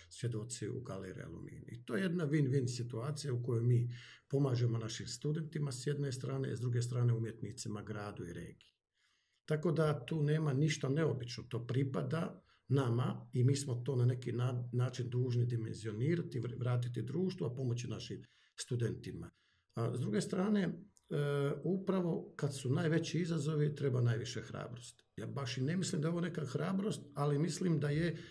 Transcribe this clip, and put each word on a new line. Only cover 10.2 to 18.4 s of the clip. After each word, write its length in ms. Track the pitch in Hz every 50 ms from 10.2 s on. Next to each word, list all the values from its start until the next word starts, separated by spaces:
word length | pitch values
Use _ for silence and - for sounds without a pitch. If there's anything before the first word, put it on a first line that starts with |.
| 147
nema 300 | 147 151 156 156 147 127
ništa 360 | 135 151 156 - - - 131
neobično, 560 | 135 156 160 139 120 117 - - - - - -
to 180 | - 110 -
pripada 760 | - 117 131 143 - - 95 - 123 160 160 180 - - - - _ _ _ _ -
nama 600 | 127 143 135 120 117 123 120 127 - - - - -
i 120 | 127 120
mi 120 | 123 -
smo 180 | - - 139 120
to 220 | - - - 139
na 100 | 123 123
neki 260 | 123 123 - - 123 117
na-, 360 | 120 123 127 123 123 120 - -
način 360 | 123 123 127 123 - 120 120
dužni 380 | 123 123 127 127 120 120 117
dimenzionirati, 920 | 113 120 110 110 113 - - 107 110 104 107 127 151 175 165 - - - 120
vr-, 180 | - 120 - 120
vratiti 440 | 120 123 123 123 120 - - 120 110
društvu, 440 | - 135 170 185 185 185 - 160
a 80 | 151 120
pomoći 340 | 123 131 123 117 120 - -
našim 360 | 107 95 - - 101 95 - - _ _